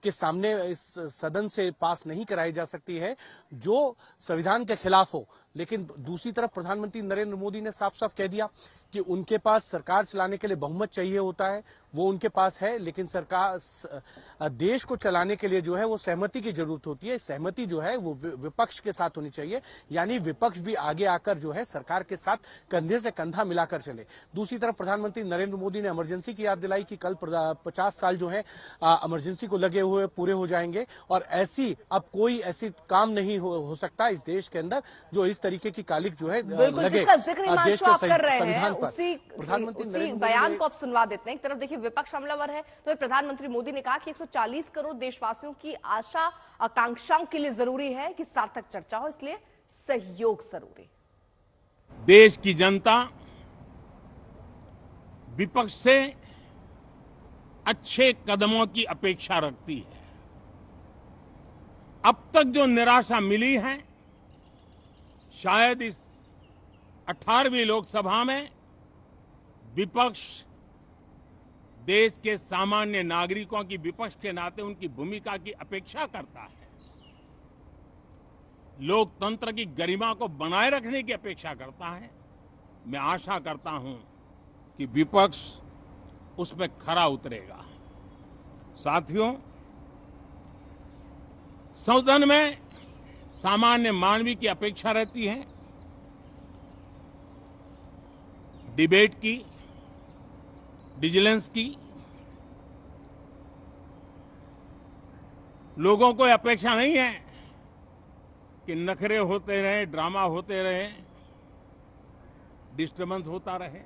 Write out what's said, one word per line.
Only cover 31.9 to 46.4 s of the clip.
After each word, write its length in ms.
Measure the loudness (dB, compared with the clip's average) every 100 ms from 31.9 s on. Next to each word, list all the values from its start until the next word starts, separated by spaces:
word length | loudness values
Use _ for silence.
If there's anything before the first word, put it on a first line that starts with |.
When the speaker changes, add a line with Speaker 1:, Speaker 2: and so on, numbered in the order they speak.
Speaker 1:
अब 100 | -4
कोई 360 | -2 0 2 2
ऐसी 320 | -4 -6 -8
काम 400 | -10 2 4 4
नहीं 280 | 2 0 -2
हो, 200 | -2 -4
हो 160 | -6
सकता 340 | -6 -8 0 0
इस 160 | 0
देश 240 | -4 -6 -4
के 100 | -8
अंदर 240 | -4 -4 -6 -20 -6
जो 120 | 0 0
इस 140 | 0
तरीके 300 | -4 -4 -6
की 120 | -8
कालिक 320 | -4 -2 -2
जो 140 | -6 -4
है, 100 | -4
आ, 40 |
Speaker 2:
बिल्कुल, 420 | -4 2 2 4
Speaker 1:
लगे, 140 | 2 2
Speaker 2:
जिसका 180 | 6 6
जिक्र 140 | 4
Speaker 1:
आ, 140 | -2
देश 60 | 2
Speaker 2:
हिमांशु 340 | 4 4 4
Speaker 1:
के 60 | 6
Speaker 2:
आप 80 | 6
Speaker 1:
संवि-, 180 | 6 4
Speaker 2:
कर 40 |
रहे 120 | 4
हैं, 80 | 2
Speaker 1:
संविधान 340 | 2 0 0
पर। 60 | 0
Speaker 2:
उसी, 360 | -4 -2 -4 -4
Speaker 1:
प्रधानमंत्री 680 | _ -14 -4 -4 -4 -6
Speaker 2:
उसी 60 | -6
Speaker 1:
नरेंद्र 240 | -4 -4
मोदी 120 | -2 2
Speaker 2:
बयान 240 | 4 2
Speaker 1:
ने 60 | 2
Speaker 2:
को 80 |
आप 140 | -2 -2
सुनवा 280 | -2 2 2
देते 240 | 0 -8
हैं। 60 | -8
एक 60 |
तरफ 120 | -6 -6
देखिए 220 | -6 -6
विपक्ष 360 | -6 -6 -6
हमलावर 360 | -8 -6 -6 -6
है 120 | -8 -12 -14 -6
तो 80 |
प्रधानमंत्री 540 | -4 0 0 -2 -6 -6
मोदी 240 | -6 -6
ने 80 | -8
कहा 180 | -4 -4
कि 120 | -6
एक 60 | -12
सौ 80 |
चालीस 440 | -8 -4 -4 -4 -8
करोड़ 200 | -8 -8
देशवासियों 580 | -8 -10 -6 -8 -8 -12
की 220 | -14 -14
आशा 580 | -12 -6 -6 -4 -4 -4 -4